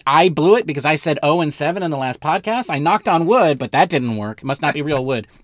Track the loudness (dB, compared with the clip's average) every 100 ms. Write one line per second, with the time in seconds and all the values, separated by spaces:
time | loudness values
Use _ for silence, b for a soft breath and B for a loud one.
0 | 2 4 4 4 4 4 2 -4 -2 0
1 | -2 0 0 0 0 -2 -4 -4 -4 -4
2 | -6 -6 -4 -4 -2 -4 -4 -2 0 0
3 | 2 2 4 4 4 2 0 2 2 0
4 | -2 -4 -6 -8 -6 -4 -2 -2 -2 -2
5 | -2 -4 -6 b